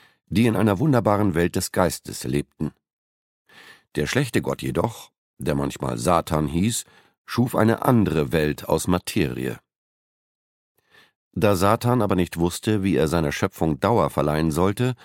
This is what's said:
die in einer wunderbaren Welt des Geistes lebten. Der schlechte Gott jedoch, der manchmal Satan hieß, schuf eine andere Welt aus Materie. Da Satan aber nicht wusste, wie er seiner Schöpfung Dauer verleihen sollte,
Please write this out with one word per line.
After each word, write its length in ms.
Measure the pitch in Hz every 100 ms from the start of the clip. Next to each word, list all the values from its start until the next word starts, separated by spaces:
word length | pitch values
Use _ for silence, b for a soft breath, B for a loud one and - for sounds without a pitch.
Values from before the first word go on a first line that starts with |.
| B B B
die 180 | - 120
in 100 | -
einer 220 | 110 95
wunderbaren 560 | 156 123 104 101 104
Welt 220 | 82 87 95
des 160 | -
Geistes 520 | - 87 - - -
lebten. 480 | 65 69 - - 76 - _ _ _ _ _ _ _ B B B B -
Der 100 | 73
schlechte 380 | 127 131 104
Gott 180 | 67 67
jedoch, 500 | 65 - 117 - - _ _ -
der 160 | 71 71
manchmal 420 | 69 - 67 58
Satan 500 | 69 85 - 78 73
hieß, 380 | 85 107 117 - b b b -
schuf 300 | - 123 -
eine 260 | 110 -
andere 500 | - 120 87 76 69
Welt 380 | 80 76 71 -
aus 180 | 80 -
Materie. 680 | 90 - 104 71 60 64 57 _ _ _ _ _ _ _ _ _ _ _ _ b b b b _
Da 220 | 90 104 92
Satan 480 | 98 113 120 123
aber 120 | 101 92
nicht 220 | 85 82
wusste, 460 | 85 - 110 107
wie 120 | 95 67
er 120 | 78
seiner 240 | 82 76
Schöpfung 480 | - 95 - 82 73
Dauer 320 | 98 117 73
verleihen 400 | - 73 76 80
sollte, 440 | 76 95 104 127 123